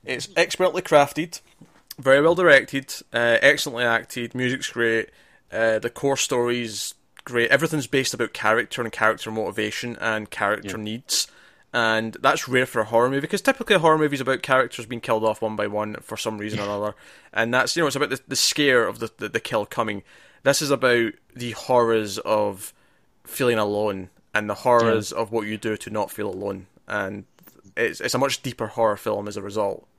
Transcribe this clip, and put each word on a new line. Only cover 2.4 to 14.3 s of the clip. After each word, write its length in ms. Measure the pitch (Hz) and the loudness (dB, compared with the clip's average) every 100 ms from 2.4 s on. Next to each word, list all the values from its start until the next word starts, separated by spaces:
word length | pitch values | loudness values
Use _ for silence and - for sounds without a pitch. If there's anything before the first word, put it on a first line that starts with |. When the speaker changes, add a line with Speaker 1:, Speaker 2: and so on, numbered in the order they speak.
| 175 135 - 139 127 - - | 6 6 4 -8 -8 -16 -6
Speaker 1:
uh, 260 | 117 120 117 | 0 2 6
excellently 420 | 139 143 151 117 | 6 4 -2 -2
acted, 500 | 120 117 - - 117 123 | 0 0 -2 -10 -8 -4
music's 340 | 127 131 - | -4 -4 -6
great, 380 | 120 117 113 - _ _ _ _ | -2 0 0 -4 _ _ _ _
uh, 260 | - 113 110 | 0 0 0
the 100 | 117 | -4
core 260 | - 139 135 | -2 -2 0
story's 800 | - 127 120 120 113 101 - - _ - | 0 0 0 -2 -6 -8 -10 -12 _ -20
great. 260 | - 123 117 | -4 0 4
Everything's 360 | 135 160 156 120 | 2 2 -4 -2
based 260 | 139 127 | -2 -2
about 180 | 113 113 | -4 -6
character 480 | - 107 113 110 - | 0 2 2 0 -6
and 100 | 113 | -8
character 380 | - 110 107 113 | 0 0 0 -6
motivation 640 | 110 101 101 107 - 120 117 | -6 -4 -4 -6 -6 -10 -6
and 300 | 113 110 107 | -4 -4 -8
character 460 | - 101 104 98 110 | -4 -2 -2 -6 -10
Speaker 2:
Yeah. 60 | |
Speaker 1:
needs. 420 | 107 113 - - - _ _ _ _ | -8 -10 -4 -4 -4 _ _ _ _
And 400 | 123 113 110 113 - | 0 2 0 -2 0
that's 280 | 135 151 - | 2 2 0
rare 180 | 127 127 | 0 0
for 140 | 120 | -2
a 40 | |
horror 240 | 107 117 123 | 2 2 2
movie, 180 | 139 151 | 0 -4
'cause 140 | 202 | -2
typically 340 | - - - 196 | 0 -2 2 4
a 20 | |
horror 180 | 160 156 | 6 4
movie 180 | 151 139 | 2 -2
is 40 | |
about 220 | 135 | -2